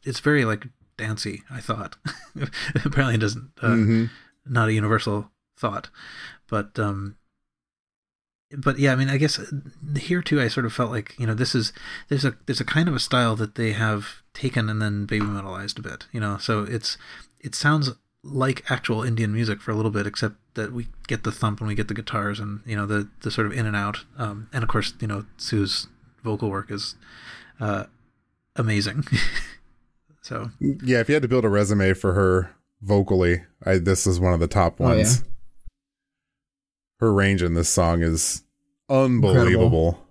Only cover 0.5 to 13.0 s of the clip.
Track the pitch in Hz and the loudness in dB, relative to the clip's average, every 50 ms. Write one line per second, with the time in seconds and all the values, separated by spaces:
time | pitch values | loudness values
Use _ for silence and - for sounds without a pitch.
0.5 | 107 104 - 135 - _ _ _ _ - 107 107 110 107 - 107 95 - - - | 0 -4 -6 -12 -20 _ _ _ _ -8 -6 -6 -4 -4 -6 -8 -8 -10 -14 -14
1.5 | 131 120 - - 113 110 107 - - _ - - - - - - - - 139 - | -14 -12 -6 -6 -6 -6 -6 -12 -12 _ -12 -12 -12 -12 -16 -18 -12 -8 -8 -8
2.5 | - - - - - 139 - 151 143 - 135 131 117 110 110 104 110 117 120 - | -8 -8 -6 -4 -2 -2 -2 0 0 0 0 2 2 2 0 0 -2 -4 -10 -16
3.5 | _ - - 113 117 113 110 104 113 113 113 113 - - - _ _ _ - 135 | _ -4 0 2 2 4 4 4 4 2 2 0 -4 -10 -20 _ _ _ -10 -4
4.5 | 127 120 113 110 107 107 104 104 113 107 - 113 101 104 104 - _ _ _ _ | 0 0 2 2 2 0 2 2 0 0 0 0 -4 -4 -4 -8 _ _ _ _
5.5 | _ - - 110 101 - - - _ - - - - - - - - - _ - | _ -8 -6 -6 -6 -6 -10 -14 _ -20 -20 -20 -18 -18 -18 -18 -20 -20 _ -6
6.5 | - 107 101 104 - - 107 104 101 98 98 101 104 _ _ _ _ _ _ _ | -4 -4 -4 -6 -4 -4 -4 -2 -2 -4 -8 -10 -12 _ _ _ _ _ _ _
7.5 | _ _ _ _ _ _ _ _ _ _ _ _ _ _ _ _ _ _ _ _ | _ _ _ _ _ _ _ _ _ _ _ _ _ _ _ _ _ _ _ _
8.5 | 143 139 131 147 131 139 139 139 131 127 135 135 139 135 151 147 - - - - | -10 -4 -2 -2 0 2 2 2 4 4 2 2 2 2 2 2 0 -2 -6 -8
9.5 | 151 139 - - - - - 151 147 139 - - 180 175 160 - 151 143 127 117 | -10 -10 -10 -12 -16 -16 -10 -6 -6 -4 -2 -2 -2 -2 0 0 0 0 0 0
10.5 | - - 123 113 - - 127 107 120 110 101 - - - 123 113 110 107 - - | 0 -2 -4 -4 -2 -2 -4 -2 -2 -6 -8 -8 -8 -6 -4 -2 0 0 0 0
11.5 | - 127 107 - - - - - - - - - 143 135 139 135 123 - - - | 0 0 -2 -2 -6 -10 -16 -16 -16 -14 -8 -4 -4 -2 0 -2 -4 -4 -8 -6
12.5 | 131 123 131 - - 147 170 175 147 123 | -6 -6 -4 -2 0 2 2 2 0 -2